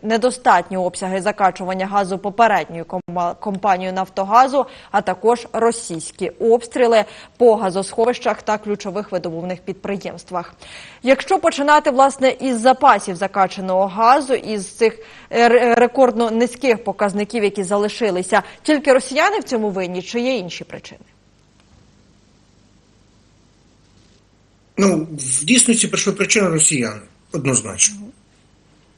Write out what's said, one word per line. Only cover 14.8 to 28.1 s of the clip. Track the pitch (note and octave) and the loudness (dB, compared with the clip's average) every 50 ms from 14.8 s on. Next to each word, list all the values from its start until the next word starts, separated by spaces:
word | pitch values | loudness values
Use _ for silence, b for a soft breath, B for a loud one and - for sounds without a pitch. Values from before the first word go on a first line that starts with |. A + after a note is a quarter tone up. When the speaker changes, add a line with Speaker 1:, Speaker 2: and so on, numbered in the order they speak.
| A3+ A3 A3 B B B B B B B | 0 0 0 B B B B B B B
Speaker 1:
е, | - A#3 A#3+ A#3 | 2 4 4 6
ре-, | A#3 A#3+ B3 A#3+ A#3 | 6 6 4 4 4
рекордно | A#3 B3 A#3+ - C4 B3+ A#3+ G#3+ A3+ A#3 A3 | 4 4 2 4 4 4 4 4 0 -2 0
низьких | A3 A3+ B3 A#3 - - C#4+ C4 A3 G#3 - | 0 0 0 0 -2 -2 0 0 0 0 -2
показників, | G3+ F#3+ - G#3 G3+ F3+ G#3 G#3 G#3 A#3 A#3 G3+ | -8 -4 -2 -2 -2 -2 -4 -4 -4 -2 -2 -2
які | G3 G3+ G#3+ F#3+ | -2 -2 -4 -4
залишилися, | F3 G3+ G3+ G#3 G#3 - - A#3 G3+ F3+ F3+ F#3 - A3 G3 B B B B | -2 -2 -2 -2 -2 -2 -2 -2 -2 -2 -2 -2 0 0 0 B B B B
тільки | - D4+ D#4 C#4 - C#4+ | 0 0 0 2 4 2
росіяни | B3+ C4 C4 - C4 D4 E4+ G4+ G#4 F#4+ | 2 2 2 0 0 0 0 2 0 -2
в | - | -4
цьому | - C4 A3 G#3+ G#3 | -4 -4 -2 -2 -4
винні, | F3+ F#3+ F#3 F3 F3+ F3+ | -4 -4 -6 -4 -6 -8
чи | F#3 - - A#3+ | -8 -6 -6 -4
є | A#3+ C4 C4 | -2 -2 -2
інші | G#3+ F3+ E3 - - - | -4 -6 -8 -12 -14 -14
причини? | - - - - - - - - _ _ _ _ _ _ _ _ _ _ _ _ _ _ _ _ _ _ _ _ _ _ _ _ _ _ _ _ _ _ _ _ _ _ _ _ _ _ _ _ _ _ _ _ _ _ _ _ _ _ _ _ _ _ _ _ _ _ _ _ _ _ _ _ _ _ _ _ _ _ _ _ _ _ | -14 -16 -18 -18 -20 -20 -20 -20 _ _ _ _ _ _ _ _ _ _ _ _ _ _ _ _ _ _ _ _ _ _ _ _ _ _ _ _ _ _ _ _ _ _ _ _ _ _ _ _ _ _ _ _ _ _ _ _ _ _ _ _ _ _ _ _ _ _ _ _ _ _ _ _ _ _ _ _ _ _ _ _ _ _
Speaker 2:
Ну, | - G3 G3 E3+ D#3 D#3+ D#3+ | 2 2 2 2 0 -4 -6
в | D#3 C#3+ - - - - D3+ | -10 -10 -6 -4 -4 -4 0
дійсності | F3 B3+ A#3+ - A#3+ A3+ A3 G#3+ - | 2 2 4 4 2 2 0 0 -2
першопричина | G3 - - G3+ F#3+ - F#3+ F#3+ - A3 G3 F3 | -2 -2 -2 -2 -2 -2 -2 0 2 2 2 2
росіяни, | D#3+ D3+ - - D#3 B2+ A#2 G#2+ G#2 G#2 - - _ _ _ _ | 2 2 2 2 2 0 -4 -6 -8 -10 -16 -20 _ _ _ _
однозначно. | - D#3 B2+ C3+ B2+ - A2 G2+ F#2+ F#2+ - - G#2 | -10 -4 -2 0 0 0 -2 -4 -2 -2 -2 -2 -2
Speaker 1:
Мгм. | G3+ G#3 B3 | -8 -16 -20